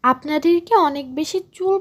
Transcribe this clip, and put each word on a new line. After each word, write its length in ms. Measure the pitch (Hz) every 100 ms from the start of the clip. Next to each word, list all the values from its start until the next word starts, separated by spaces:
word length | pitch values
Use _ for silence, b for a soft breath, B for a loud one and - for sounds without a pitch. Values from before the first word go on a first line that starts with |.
আপনাদের 520 | 247 254 294 302 330 339
কি 120 | 339 453
অনেক 300 | 311 285 262 262
বেশি 240 | 311 381 381
চুল 220 | - 370 392